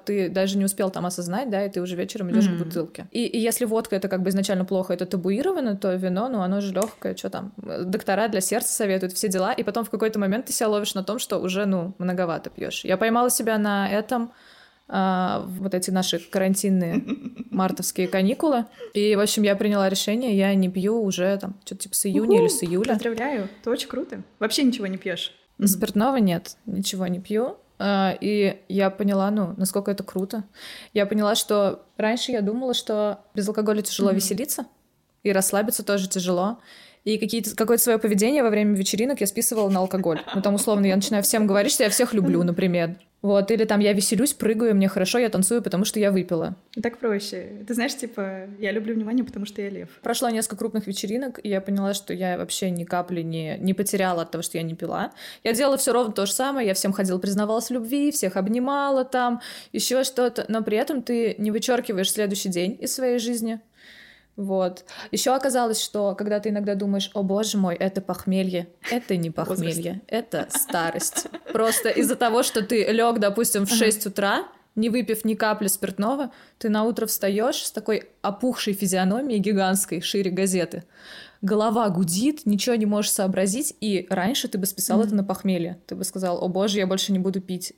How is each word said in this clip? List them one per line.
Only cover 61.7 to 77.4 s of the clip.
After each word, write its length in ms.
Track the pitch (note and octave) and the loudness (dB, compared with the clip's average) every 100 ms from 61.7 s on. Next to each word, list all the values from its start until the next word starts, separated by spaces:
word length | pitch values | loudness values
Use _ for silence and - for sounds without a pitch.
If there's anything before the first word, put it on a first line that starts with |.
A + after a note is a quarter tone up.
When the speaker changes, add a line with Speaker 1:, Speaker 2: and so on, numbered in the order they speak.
| A#3+ A#3+ F#3+ G3 | 0 0 0 0
Speaker 1:
следующий 360 | - G#3 G3+ G3 | 0 -2 -2 -2
день 280 | F3 F3+ - | -2 -2 -2
из 140 | B3+ - | -6 -2
своей 240 | B3+ B3 | 0 0
жизни, 400 | A3+ A#3+ A3 A3 - _ - - - - _ - | 0 -2 -4 -6 -10 _ -20 -20 -20 -20 _ -8
вот. 420 | G3 F#3+ F3+ F#3 - - - | -2 0 0 -4 -14 -18 -6
Еще 220 | G#3+ C4 | -2 2
оказалось, 500 | C4+ C#4 B3 A#3 G#3+ | 2 2 2 2 0
что 320 | - G#3 G3+ F#3+ | -2 -2 0 -2
когда 240 | G#3 G#3 | -2 -2
ты 80 | G#3+ | 0
иногда 240 | G#3 G#3 | -2 -2
думаешь: 380 | G3 G3+ G3 F#3+ | -2 0 0 -2
«О, 100 | G#3 | -2
боже 340 | F#3+ G3 G#3+ G#3 | 0 0 0 2
мой, 180 | F#3 E3+ | 0 0
это 240 | F#3+ F#3+ | -2 -2
похмелье», 680 | F#3 F3 - F#3+ F#3+ F3+ F3 _ - | -6 -4 0 0 0 -2 -6 _ -4
это 280 | A#3+ - F#3 | -4 0 -2
не 120 | E3 | -2
Speaker 2:
Возраст. 180 | D#3 E3 | -2 -2
Speaker 1:
похмелье, 520 | F#3 E3 E3 E3+ F#3+ - | -2 -2 -4 -6 -8 -4
это 400 | A3+ A#3+ D#3+ - | -4 -2 -4 -2
старость. 800 | - - F3 E3 E3+ - - - E4+ - | -4 -2 -2 -2 -2 -4 -4 -8 -10 -4
Просто 380 | A3 A3+ A3+ A3+ | 0 2 2 2
из-за 260 | - - - | 2 2 2
того, 260 | A#3+ A3+ | 2 2
что 180 | B3+ A3+ | 2 0
ты 280 | G3+ A#3 F#3+ | 2 2 2
лег, 300 | A3+ A#3 A#3 | 4 4 4
допустим, 460 | G3+ G3+ A#3 G#3 G3+ | 2 2 0 0 2
в 40 | |
Speaker 2:
Ага. 60 | A3+ | 4
Speaker 1:
шесть 260 | A3 G#3+ G3+ | 4 2 -2
утра, 420 | G3 G3 B3 F#4+ - _ - | 0 0 0 -2 -12 _ -2
не 140 | A3+ | 2
выпив 360 | A#3+ A3+ G#3+ A3 | 2 0 0 0
ни 80 | |
капли 340 | A3 A3 G#3+ G3+ | 2 0 2 0
спиртного, 640 | - F#3+ F#3+ G#3 C#4 A#3+ - - - | -2 -4 -2 -2 -2 -4 -10 -20 -6
ты 120 | A3+ | 0
на 140 | G#3+ A3 | 2 2
утро 200 | G#3+ A3 | 0 -2
встаешь 580 | - G3 G3+ | 0 0 2